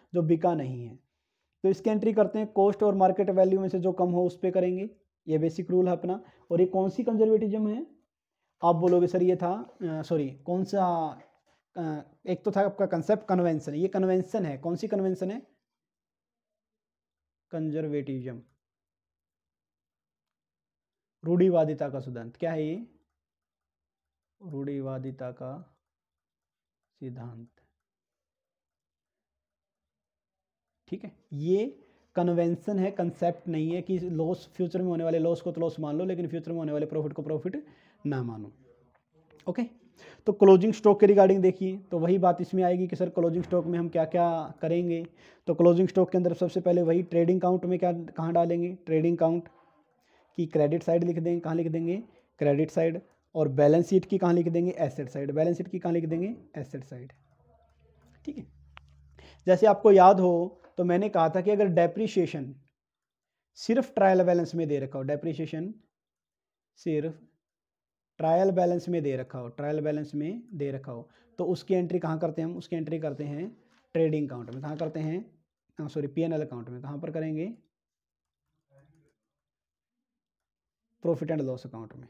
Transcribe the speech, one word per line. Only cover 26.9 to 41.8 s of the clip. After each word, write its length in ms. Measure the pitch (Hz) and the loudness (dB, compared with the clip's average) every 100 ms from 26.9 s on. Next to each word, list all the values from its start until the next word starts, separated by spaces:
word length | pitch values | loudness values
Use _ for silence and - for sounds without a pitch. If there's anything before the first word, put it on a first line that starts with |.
| - | -16
सिद्धांत, 480 | 131 123 117 113 117 _ _ _ _ _ _ _ _ _ _ _ _ _ _ _ _ _ _ _ _ _ _ _ _ _ _ _ _ _ _ _ _ _ - | -14 -14 -14 -16 -20 _ _ _ _ _ _ _ _ _ _ _ _ _ _ _ _ _ _ _ _ _ _ _ _ _ _ _ _ _ _ _ _ _ -14
ठीक 160 | 196 | -14
है। 80 | 196 - - | -14 -20 -16
ये 320 | 147 160 196 254 - _ _ _ - | -8 -2 0 -2 -8 _ _ _ -4
कन्वेंशन 640 | 175 170 170 170 - 202 | 0 0 0 -2 -4 -2
है, 120 | 190 | -2
कॉन्सेप्ट 560 | 196 175 - 175 170 - | -2 -6 -2 -4 -4 -6
नहीं 240 | 156 160 | -4 -4
है 100 | 175 | -4
कि 160 | 170 185 | -4 -4
लॉस, 480 | 180 160 160 175 - - | -4 -4 -2 -4 -8 -6
फ्यूचर 260 | 175 180 | -4 -2
में 60 | 185 | -2
होने 160 | 165 | -2
वाले 160 | 165 165 | 0 0
लॉस 220 | 165 165 | 0 -2
को 100 | 175 | -4
तो 100 | 165 | -4
लॉस 180 | 165 160 | -4 -4
मान 180 | 147 151 | -6 -4
लो, 80 | 190 | -4
लेकिन 220 | 180 165 | -4 -4
फ्यूचर 240 | 165 160 | -6 -6
में 80 | 170 | -6
होने 120 | 151 | -4
वाले 140 | 147 156 | -4 -4
प्रॉफिट 280 | 156 151 | -4 -6
को 80 | 147 | -6
प्रॉफिट 420 | 156 156 180 285 - - _ _ 147 | -6 -6 -6 -8 -12 -20 _ _ -6
ना 180 | 135 | -4
मानो। 280 | 120 110 104 - _ _ _ _ _ _ _ _ - | -6 -10 -14 -18 _ _ _ _ _ _ _ _ -8
ओके, 160 | 185 233 - _ _ - - - | -6 -6 -10 _ _ -20 -8 -2
तो 60 | |
क्लोजिंग 400 | 196 196 190 214 | 6 10 10 8
स्टॉक 260 | - 214 202 | 2 4 6
के 80 | 208 | 8
regarding 340 | 202 190 190 | 8 8 6
देखिए, 360 | 185 185 185 | 4 2 -4
तो 220 | 190 | -6